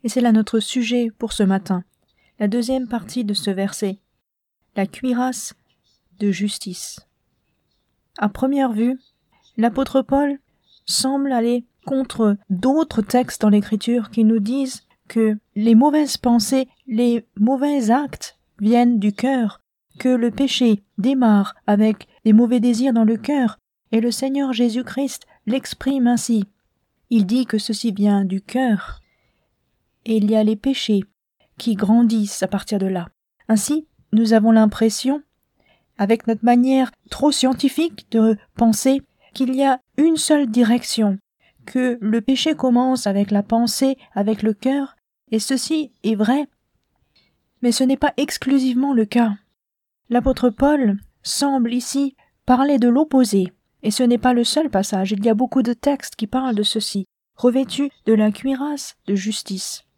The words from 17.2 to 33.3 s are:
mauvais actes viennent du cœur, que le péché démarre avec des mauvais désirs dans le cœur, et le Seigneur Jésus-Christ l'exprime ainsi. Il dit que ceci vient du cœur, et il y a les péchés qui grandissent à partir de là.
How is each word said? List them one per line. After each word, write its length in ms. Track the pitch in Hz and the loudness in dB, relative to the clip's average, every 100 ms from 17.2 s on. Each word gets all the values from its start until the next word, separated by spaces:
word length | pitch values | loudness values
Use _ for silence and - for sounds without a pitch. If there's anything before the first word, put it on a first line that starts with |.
| - - | -4 -2
mauvais 500 | 220 262 285 285 214 | 0 2 0 0 2
actes 480 | 247 285 - - _ _ _ | 2 0 -10 -18 _ _ _
viennent 400 | 208 240 240 233 | 2 4 4 2
du 140 | 208 | 0
cœur, 480 | 202 254 262 220 - _ _ _ _ | 0 -2 0 -2 -6 _ _ _ _
que 100 | 254 | 0
le 220 | 254 233 | 0 0
péché 520 | - 269 - 240 208 _ - | 0 -2 2 2 2 _ -4
démarre 580 | 214 269 240 208 196 - - | 0 2 4 4 0 -6 0
avec 400 | 208 214 208 - _ 220 | 2 2 0 -10 _ 4
des 80 | |
mauvais 260 | 214 240 247 | 6 6 2
désirs 340 | 240 226 269 | 2 2 2
dans 100 | 233 | 2
le 120 | 220 220 | 2 0
cœur, 440 | 226 285 233 - _ _ _ | -2 0 0 -4 _ _ _
et 100 | 226 | 0
le 100 | 233 | 0
Seigneur 400 | 226 269 277 277 | -2 -4 -2 -2
Jésus-Christ 720 | 226 240 226 247 - 277 - _ _ - | 0 0 0 -6 -4 -4 -6 _ _ -4
l'exprime 600 | 262 - - - 277 240 | -4 -4 -6 -4 0 2
ainsi. 380 | 240 - 226 196 _ _ _ _ _ _ | 0 0 -2 -2 _ _ _ _ _ _
Il 160 | 233 190 | 0 2
dit 200 | 247 247 | 0 0
que 120 | 214 | -4
ceci 340 | - 208 233 | -4 -6 -4
vient 340 | 202 208 202 190 | 0 2 2 0
du 160 | 190 | -4
cœur, 600 | - 254 254 208 - - _ _ _ _ _ _ _ _ _ _ - | -4 -2 0 -2 -4 -16 _ _ _ _ _ _ _ _ _ _ -2
et 120 | 220 | 0
il 120 | 208 | 2
y 60 | 220 | 2
a 80 | |
les 120 | 214 220 | 2 0
péchés 480 | 269 269 - 202 190 _ _ _ _ _ | -2 -4 0 -2 -2 _ _ _ _ _
qui 180 | - 202 | -4 -2
grandissent 680 | 202 233 240 220 202 - | 2 4 4 0 -4 -4
à 40 | 190 | -4
partir 300 | 196 - 208 | -4 -4 -4
de 100 | 190 | -2
là. 200 | 185 175 _ _ | -4 -8 _ _